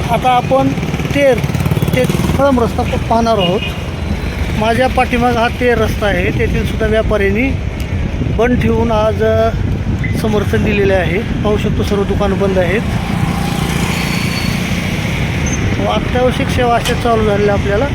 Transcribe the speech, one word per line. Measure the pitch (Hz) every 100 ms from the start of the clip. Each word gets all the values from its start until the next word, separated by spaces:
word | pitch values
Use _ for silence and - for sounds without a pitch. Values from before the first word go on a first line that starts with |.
आता | - 233 254
आपण | 247 - 262 269 - - - - 277
तेर | 277 240 - - - - - 165
ते | 254 - - -
कळंब | 285 254
रस्ता | 220 -
प-, | - - -
पाहणार | 226 226 220
आहोत. | 175 196 - - - - - - - - - -
माझ्या | 214 233 254
पाठीमागं | 254 240 247 240 240
हा | 233
तेर | - 247 233
रस्ता | 214 - 208
आहे, | 180 190
तेथील | - 226 226 208
सुद्धा | - 220
व्यापाऱ्यांनी | 220 214 214 196 202 269 - - - - - - - - 185
बंद | 240 247
ठेवून | 220 226 226
आज, | 220 220 202
अ, | 220 220 220 - - - - - - -
समर्थन | 220 208 202 226
दिलेले | 208 208 196
आहे. | 190 165 180
पाहू | 240 - 208 208
शकतो, | 214 -
सर्व | 214 202
दुकानं | 190 196 202 190
बंद | 196 185
आहेत. | 175 196 - - - - - - - - - - 988 - - - - - - - - - - - - - - - - - - -
व | 208
अत्यावश्यक | 214 - 247 254 - 269
सेवा | - 247 233
अशा | -
चालू | - 240 226 214
झालेल्या | 202 208
आपल्याला | 202 190 202 277